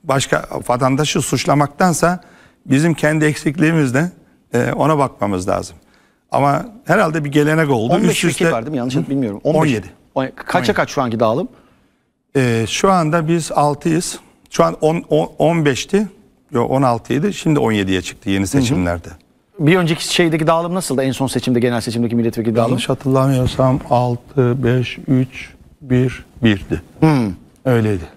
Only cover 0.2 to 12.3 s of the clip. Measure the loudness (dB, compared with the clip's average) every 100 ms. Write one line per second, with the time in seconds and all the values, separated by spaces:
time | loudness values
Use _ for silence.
0.2 | 0 -2 -2 -8 -2 0 0 0 0 -2
1.2 | -2 -2 2 2 0 2 0 2 0 0
2.2 | -10 -20 -20 _ 0 2 2 2 0 2
3.2 | 0 0 -4 0 0 2 2 0 -2 -6
4.2 | _ _ _ -2 -2 0 0 2 0 -2
5.2 | -4 -2 -2 -4 -6 -16 _ _ _ _
6.2 | _ 0 2 0 -4 -16 -2 0 2 -2
7.2 | 0 2 2 2 2 0 0 2 2 0
8.2 | -2 0 0 0 -4 -6 -4 -4 -2 -4
9.2 | -4 -4 0 2 2 0 -6 -20 _ -6
10.2 | -6 -8 -4 -2 2 2 2 -2 -2 2
11.2 | 0 0 -4 -12 _ _ _ _ _ _
12.2 | _